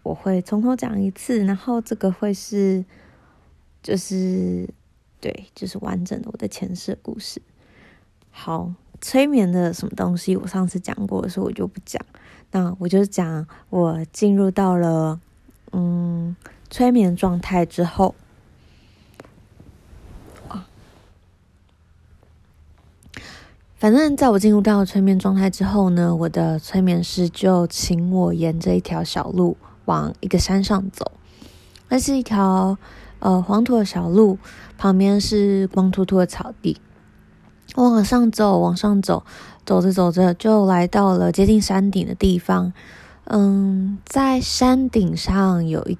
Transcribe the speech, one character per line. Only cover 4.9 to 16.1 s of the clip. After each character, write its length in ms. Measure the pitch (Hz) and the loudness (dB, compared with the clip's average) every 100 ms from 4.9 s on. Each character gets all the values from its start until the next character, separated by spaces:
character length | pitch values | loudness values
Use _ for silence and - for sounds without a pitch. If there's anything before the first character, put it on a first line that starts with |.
| _ _ _ | _ _ _
对， 280 | - - 190 - | -12 -12 -16 -14
就 100 | 190 | -12
是 140 | 196 | -10
完 260 | - 190 175 | -8 -6 -6
整 160 | - | -8
的 80 | - | -10
我 60 | - | -10
的 100 | 208 | -12
前 280 | - 190 180 | -10 -10 -10
世 160 | - | -10
的 80 | 190 | -10
故 160 | - 220 | -12 -14
事。 240 | - - - _ _ _ - _ _ _ _ | -14 -16 -20 _ _ _ -20 _ _ _ _
好， 420 | - - 160 175 180 _ - | -18 -10 -8 -8 -12 _ -18
催 240 | - 262 294 | -2 2 2
眠 260 | 277 185 | 2 2
的 220 | 180 175 | 0 -2
什 120 | 170 - | -4 -10
么 80 | - | -6
东 200 | 185 175 | -4 -2
西， 220 | - 185 | -2 -4
我 100 | 185 | -4
上 180 | 190 180 | -4 -4
次 120 | 180 | -4
讲 160 | - - 196 | -8 -8 -6
过 160 | 190 | -4
的， 40 | - | -6
所 160 | 185 | -6
以 40 | 190 | -6
我 40 | |
就 160 | - 185 | -6 -8
不 120 | - | -10
讲。 160 | - - - - - - _ | -12 -12 -12 -20 -20 -20 _
那 220 | 190 175 185 | -4 -4 -4
我 80 | 175 | 0
就 160 | 190 | 2
讲 420 | 202 - 165 160 160 - _ | 2 -2 -4 -4 -10 -16 _
我 360 | 185 170 160 160 | 0 0 -2 -8
进 240 | - 208 196 | -2 2 4
入 120 | 190 | 2
到 280 | 185 190 180 | 2 2 2
了， 420 | 170 160 160 160 - _ _ _ - | 2 0 -2 -4 -12 _ _ _ -10
嗯， 600 | 185 175 175 175 | -4 -2 -2 -4